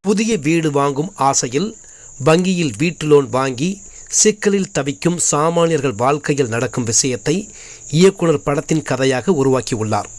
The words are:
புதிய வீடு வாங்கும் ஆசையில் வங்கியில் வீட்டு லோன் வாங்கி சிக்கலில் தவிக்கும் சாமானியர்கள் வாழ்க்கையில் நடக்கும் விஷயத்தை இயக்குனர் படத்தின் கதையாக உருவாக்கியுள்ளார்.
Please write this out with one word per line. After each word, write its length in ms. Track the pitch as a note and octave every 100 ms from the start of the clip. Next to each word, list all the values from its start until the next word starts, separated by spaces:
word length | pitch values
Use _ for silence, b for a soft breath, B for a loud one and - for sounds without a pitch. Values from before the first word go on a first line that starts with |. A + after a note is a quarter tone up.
| F#3+
புதிய 280 | G3+ A3+ G#3+ C#3+
வீடு 240 | E3 D#3+
வாங்கும் 380 | C#3+ C#3+ C3+ E3+ - C3+
ஆசையில் 420 | C3+ C3+ C3 G#3 - B B B - C3
வங்கியில் 480 | E3 F#3 F3+ D#3+ G#2+
வீட்டு 240 | E3+ E3 D3+
லோன் 160 | D3 C3
வாங்கி 400 | B2 C3+ B2 E3+ G3 B B B -
சிக்கலில் 500 | G#3+ G#3+ G#3 G3 F#3 -
தவிக்கும் 400 | C#3 C#3+ E3+ F3 -
சாமானியர்கள் 680 | D3 D#3+ E3+ E3 D#3+ C3 G#2
வாழ்க்கையில் 500 | B2 D3 - C#3+ B2+
நடக்கும் 340 | A2+ B2 - A#2
விஷயத்தை 440 | A2+ C#3 A#2+ D3+ F3 G#3+ B B B B D3+
இயக்குனர் 480 | F#3+ G3 E3+ C#3+ D3+
படத்தின் 380 | D3 C#3+ D#3+ C#3+
கதையாக 460 | C3+ C3+ B2+ A#2+ E3
உருவாக்கியுள்ளார். 680 | C3+ C3 A#2 A#2 G#2+ G#2+ G2